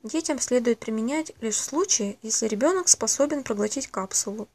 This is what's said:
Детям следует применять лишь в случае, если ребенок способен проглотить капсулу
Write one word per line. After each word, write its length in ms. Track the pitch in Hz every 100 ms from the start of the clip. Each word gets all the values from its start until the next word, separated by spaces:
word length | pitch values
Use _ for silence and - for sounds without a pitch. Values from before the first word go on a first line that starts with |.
Детям 360 | 220 311 320 269
следует 420 | - 247 240 226
применять 520 | - 220 226 302 311 -
лишь 160 | 226 208
в 80 |
случае, 540 | - 294 403 - 202 -
если 260 | 220 - 220
ребенок 420 | 208 285 381 349
способен 540 | - 226 - 294 302
проглотить 440 | 254 208 214 - -
капсулу 640 | - 190 - - 214 -